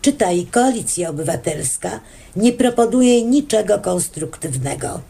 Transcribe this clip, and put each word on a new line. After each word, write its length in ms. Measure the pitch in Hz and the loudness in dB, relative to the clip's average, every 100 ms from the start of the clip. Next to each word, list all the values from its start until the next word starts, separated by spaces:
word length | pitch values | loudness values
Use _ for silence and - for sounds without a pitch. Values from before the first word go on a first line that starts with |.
czytaj 460 | - 277 185 180 175 | 2 2 0 0 0
Koalicja 580 | 240 262 233 - - 165 | 2 2 0 -4 -4 -4
Obywatelska, 880 | 147 156 - - 151 - - 180 208 - - - 185 | -4 -4 -4 -4 -4 -6 -6 -8 -10 -14 -20 -10 2
nie 180 | 233 | 2
proponuje 680 | 240 247 240 226 247 247 240 | 2 0 2 2 4 4 4
niczego 580 | 233 285 285 214 196 202 | 4 2 2 0 2 0
konstruktywnego. 1200 | 185 180 - 151 156 - 165 131 135 147 - - | 0 -2 -4 -6 -10 -8 -8 -6 -6 -6 -8 -10